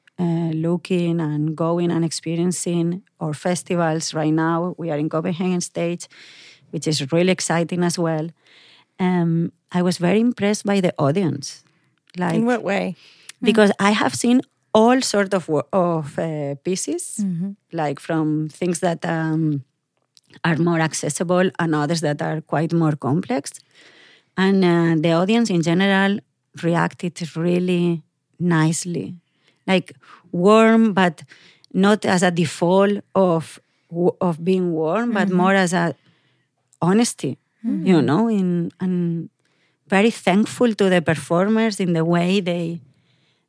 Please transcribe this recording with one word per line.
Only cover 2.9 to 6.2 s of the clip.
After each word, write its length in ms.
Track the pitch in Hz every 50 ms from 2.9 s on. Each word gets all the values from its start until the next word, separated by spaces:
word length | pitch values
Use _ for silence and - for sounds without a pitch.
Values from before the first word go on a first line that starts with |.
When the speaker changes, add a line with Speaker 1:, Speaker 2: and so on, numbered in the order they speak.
| 170 190 - _ _ _
Speaker 1:
or 140 | 170 156 151
festivals 800 | - - 185 180 170 - - 185 170 170 160 156 165 165 - -
right 200 | 156 151 156 156
now, 400 | 160 160 165 170 165 170 180 170 -
we 100 | 165 165
are 60 | 151 147
in 100 | 151 156
Copenhagen 520 | - 160 156 180 180 156 170 185 180 175
Stage, 460 | 175 - - 170 170 170 175 175 - - - -